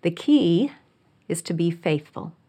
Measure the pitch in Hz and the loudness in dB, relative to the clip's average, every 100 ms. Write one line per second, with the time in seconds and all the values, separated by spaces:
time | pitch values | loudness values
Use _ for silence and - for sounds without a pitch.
0 | 170 170 - 294 180 170 285 - _ _ | -4 -6 2 4 4 2 0 -6 _ _
1 | _ _ _ 165 - 165 170 170 - 151 | _ _ _ -8 -6 -2 -2 -2 -2 -2
2 | 151 - - - | -4 -14 -14 -16